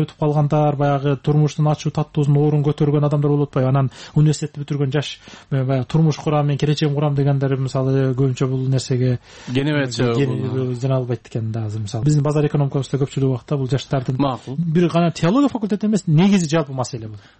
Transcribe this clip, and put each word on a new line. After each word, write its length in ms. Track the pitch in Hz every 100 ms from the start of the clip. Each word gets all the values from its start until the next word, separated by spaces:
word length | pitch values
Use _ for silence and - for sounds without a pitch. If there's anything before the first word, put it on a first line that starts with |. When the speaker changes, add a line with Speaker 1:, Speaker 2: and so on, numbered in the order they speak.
Speaker 1:
өтүп 160 | 151 -
калгандар, 580 | 151 147 147 151 147 139
баягы 400 | 143 139 143 135
турмуштун 440 | - 147 151 - 151
ачуу 220 | 151 156
таттуусун 440 | - 151 - 147 143
оорун 260 | 151 151
көтөргөн 400 | 147 147 147 147 147
адамдар 240 | 147 143
болуп 180 | 147 143
атпайбы? 180 | 139 131
Анан 220 | 135 131 - -
университетти 460 | - 151 147 151 -
бүтүргөн 320 | 143 143 139
жаш, 260 | 147 - - - - -
э, 140 | 139
баягы 220 | 131 135 123
турмуш 300 | 160 160 143
курам, 280 | - 151 143
мен 120 | 139
келечегин 360 | 147 151 151
курам 200 | 143 151
дегендер, 420 | 143 143 139 135 135
мисалы, 580 | 131 135 131 135 131
көбүнчө 340 | 127 135 127 131
бул 200 | 131 131
нерсеге 500 | 131 - 127 127 123 - - -
Speaker 2:
Кенебей 320 | 127 143 147
атчы 280 | 135 113 123
Speaker 1:
кен-, 360 | 117 139 107 104
Speaker 2:
бул. 240 | 131 127
Speaker 1:
жана 220 | 123 131 131
албайт 300 | 123 120 -
экен 240 | 120 110
да 140 | 113
азыр, 160 | 107 107
мисалы. 220 | 107 113
Биздин 180 | 147 151
базар 240 | 143 151 147
экономикабызда 500 | 147 139 139 131 131
көпчүлүк 260 | 139 - 135
убакта 280 | 127 - 147
бул 100 | 127
жаштардын 480 | 135 - 139 123 131
Speaker 2:
Макул. 360 | 139 113 - 139
Speaker 1:
бир 320 | 170 160 170
гана 220 | 170 170
теология 380 | - 165 240 285
факультети 380 | 247 202 208 214
эмес, 180 | 214 -
негизи 420 | 151 196 202 160
жалпы 240 | 165 147
маселе 360 | 131 123 123 110
бул. 80 | 104 -